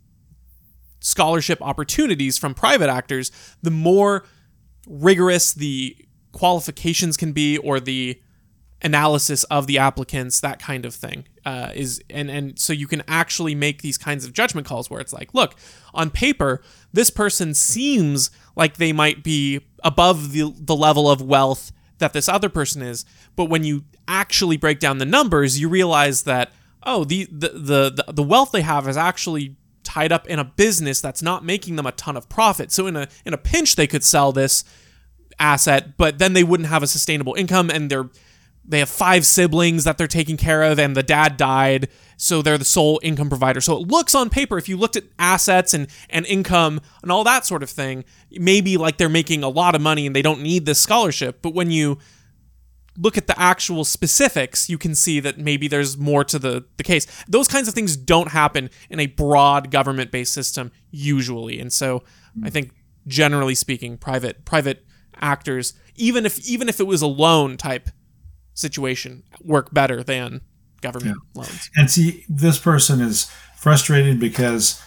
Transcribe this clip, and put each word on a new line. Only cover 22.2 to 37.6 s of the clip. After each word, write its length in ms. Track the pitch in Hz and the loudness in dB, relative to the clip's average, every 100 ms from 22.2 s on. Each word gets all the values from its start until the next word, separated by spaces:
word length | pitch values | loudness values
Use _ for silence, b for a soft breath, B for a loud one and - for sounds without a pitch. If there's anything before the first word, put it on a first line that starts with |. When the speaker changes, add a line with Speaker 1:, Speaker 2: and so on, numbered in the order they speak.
| 160 | 0
Speaker 1:
other 200 | 196 202 | 0 -2
person 340 | 165 139 143 | -4 -4 -6
is," 220 | 123 117 - b b - | -8 -10 -14 b b -4
but 80 | |
when 180 | 165 165 | 0 0
you 220 | 156 143 - _ - | 0 -4 -8 _ -4
actually 480 | 190 202 - 180 151 | -2 0 0 0 2
break 240 | 160 147 | 0 2
down 180 | 151 135 | 0 0
the 80 | 135 | 2
numbers, 540 | 262 247 156 139 135 | 2 4 2 2 0
you 80 | 160 | 0
realize 540 | 185 175 151 147 131 | 2 4 4 2 0
that, 280 | 143 127 123 b b b | -2 -2 -2 b b b
oh, 220 | 262 233 | -4 -2
the, 220 | 143 185 185 | -2 -4 -4
the, 180 | 151 165 | -6 -8
the, 540 | - 143 139 135 131 - | -6 0 2 2 -2 -6
the, 60 | |
the 100 | 147 | -4
wealth 280 | 143 240 269 | 4 4 4
they 100 | 208 | 0
have 260 | 160 147 135 | 0 -2 -2
is 80 | 139 | -2
actually 600 | 170 - 180 156 139 139 _ _ | -2 -4 -6 -6 -8 -14 _ _
tied 280 | - 156 160 | -10 -2 0
up 140 | 165 - | 0 -2
in 120 | 156 | -6
a 60 | |
business 560 | 139 - 214 175 147 135 | -6 2 2 2 -2 -4
that's 220 | 139 - | -6 -6
not 220 | 165 208 | -4 -4
making 320 | 165 196 175 160 | -4 -6 -6 -8
them 100 | 131 | -6
a 60 | |
ton 240 | - 151 131 | -8 -10 -10
of 120 | - | -8
profit. 440 | - 220 185 131 | -2 0 0 -4
So 140 | - 190 | -4 -2
in 100 | 156 | -4
a, 100 | 139 b | -8 b
in 80 | - | -10
a 60 | 156 | -6
pinch, 380 | - 339 311 - | -2 0 0 2
they 100 | 147 | 2
could 160 | 147 | 2
sell 300 | - 151 139 | 2 4 4
this 320 | 135 135 - - b b b b _ _ - | 2 0 0 -4 b b b b _ _ 0
asset, 580 | 151 139 160 139 165 - | 2 4 4 2 0 0
but 220 | 160 143 | 0 2
then 160 | 190 | 2
they 100 | 185 | 4
wouldn't 240 | 175 175 160 | 4 2 2
have 140 | 160 | -2
a 40 | 139 | 0
sustainable 480 | 143 - 151 131 | -2 -2 -2 -4
income, 360 | 190 180 185 | -4 0 2